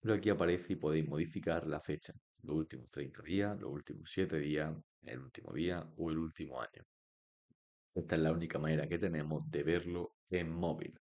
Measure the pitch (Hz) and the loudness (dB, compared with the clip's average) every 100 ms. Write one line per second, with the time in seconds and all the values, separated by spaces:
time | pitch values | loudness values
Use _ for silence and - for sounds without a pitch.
0 | 110 107 101 95 87 90 - 90 76 78 | 2 4 4 6 6 4 2 0 2 4
1 | 78 76 82 - 85 82 78 76 - 76 | 2 0 0 -2 0 0 0 -4 -2 -6
2 | - - _ _ - 76 80 65 60 - | -6 -16 _ _ -2 -2 -2 -6 -12 -8
3 | 69 - 78 95 101 104 - 71 - - | -8 -8 -2 0 0 -2 -4 -6 -8 -12
4 | 82 - 92 80 73 76 78 78 - _ | -6 -2 0 2 0 0 0 -4 -10 _
5 | - 64 65 - - 62 85 90 80 - | -12 -10 -10 -14 -8 0 0 0 -6 -4
6 | 85 80 80 - 76 64 57 50 - _ | 0 0 -2 -4 -8 -6 -8 -10 -20 _
7 | _ _ _ _ _ _ _ _ _ - | _ _ _ _ _ _ _ _ _ -4
8 | 80 82 78 82 82 - 76 78 73 85 | 2 4 6 4 0 0 2 2 2 0
9 | 95 80 76 78 78 78 71 85 87 87 | 0 0 -2 -2 -2 -2 2 2 2 -4
10 | 87 _ _ 90 82 82 87 78 - - | -4 _ _ -2 0 0 0 0 -6 -10